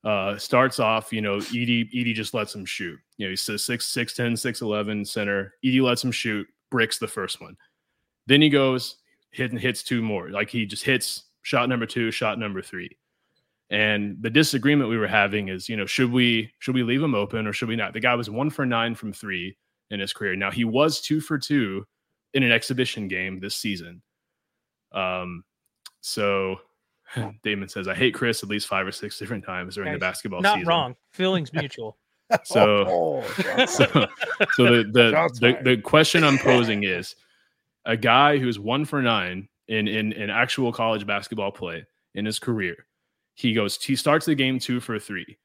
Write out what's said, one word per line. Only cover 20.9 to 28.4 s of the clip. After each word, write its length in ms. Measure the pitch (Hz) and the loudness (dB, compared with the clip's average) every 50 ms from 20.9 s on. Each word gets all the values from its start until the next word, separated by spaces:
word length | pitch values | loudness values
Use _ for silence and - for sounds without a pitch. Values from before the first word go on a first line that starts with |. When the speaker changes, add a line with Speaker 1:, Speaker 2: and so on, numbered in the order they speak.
| 151 - | 2 -2
Speaker 1:
two 220 | - - 151 156 | -4 -2 -2 -2
for 160 | 151 - 160 143 | -2 -2 -4 -4
two 480 | - - 147 143 120 98 95 98 101 _ _ _ _ _ _ _ _ _ - | -2 0 0 0 0 0 -4 -8 -10 _ _ _ _ _ _ _ _ _ -2
in 100 | 139 131 | 0 2
an 80 | 120 | 4
exhibition 560 | 117 113 - - 131 123 127 120 - 117 104 95 | 2 2 2 -2 -2 -2 -2 -2 -2 -6 -6 -6
game 320 | 92 92 92 98 95 92 | -4 -4 -4 -6 -6 -8
this 160 | 92 104 - | -8 -8 -8
season. 460 | - - 113 98 87 85 85 87 90 _ _ _ _ _ _ _ _ _ _ _ _ _ _ _ _ _ _ | -6 -4 -4 -6 -6 -8 -14 -18 -20 _ _ _ _ _ _ _ _ _ _ _ _ _ _ _ _ _ _
Um, 520 | - 95 95 92 90 92 90 90 87 85 90 _ _ _ _ _ _ _ _ - _ _ | -6 -4 -2 -2 -2 -4 -6 -8 -10 -12 -14 _ _ _ _ _ _ _ _ -20 _ _
so 560 | - - - - 104 101 98 98 95 95 95 - - _ _ _ _ _ _ _ _ - - | -12 -10 -4 -2 0 0 2 0 0 -2 -4 -6 -10 _ _ _ _ _ _ _ _ -10 -8
<laughs> 280 | 123 113 104 104 104 _ | -6 -6 -6 -10 -8 _
Damon 260 | 110 104 98 98 87 | -4 -4 -4 -6 -8
says, 180 | - 107 92 95 | -8 -8 -6 -6
"I 60 | 92 | -2
hate 180 | 85 127 127 107 | 0 0 0 0
Chris 300 | - 127 120 110 - | 0 -2 -2 -2 -2